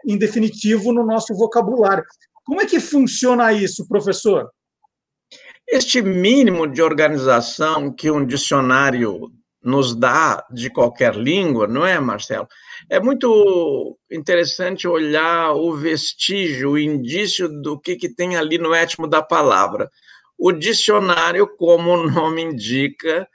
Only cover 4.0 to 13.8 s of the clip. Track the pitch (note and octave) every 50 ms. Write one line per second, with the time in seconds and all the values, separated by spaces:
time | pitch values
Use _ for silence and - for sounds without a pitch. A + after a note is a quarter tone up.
4 | - G3 F#3+ - - A3 F#3+ D3 A#2+ - _ _ _ _ _ _ _ _ _ _
5 | _ _ _ _ _ _ - - - - - _ _ - A4+ C4 B3 - - B3+
6 | G#3 F#3+ F#3+ F3+ F3+ G#3 B3 C#4+ C4 G#3 F3+ E3 D#3+ D3 C3 C#3 E3 D#3 D#3 C#3+
7 | D#3 D3+ D3+ C#3 C3 C3 B2 A#2+ A#2+ - - - D#3 D#3+ D#3+ D3+ C#3 C#3 C3 -
8 | - D3+ D3+ D3 C#3 B2 B2+ C#3 - - D3+ C#3 C3 B2+ B2+ C3+ C#3 C#3 B2+ B2
9 | A#2+ G#2+ F#2+ D#2 - - _ _ _ _ _ _ - A#2+ C3 C#3 C3+ B2 A#2+ A2+
10 | B2 B2+ B2+ D#3 D#3+ C#3+ G#2 D#2+ - - A#2+ A#2+ A#2+ B2+ - D#3 A#2+ A#2+ A#2 -
11 | B2+ A#2 G2+ G#2 A#2 C#3 E3+ G3+ F#3+ D#3+ C3 A2+ G#2 G2+ A#2 C#3 E3 F#3+ F#3 D#3+
12 | C3+ A#2+ G#2 G#2+ - - G#2+ G#2+ F3 - _ - - - - - - - - -
13 | G3 B3+ C#4 A#3+ C4 A#3+ A3 G#3+ G#3 G3 F#3 F3 E3+ D3+ C#3 B2+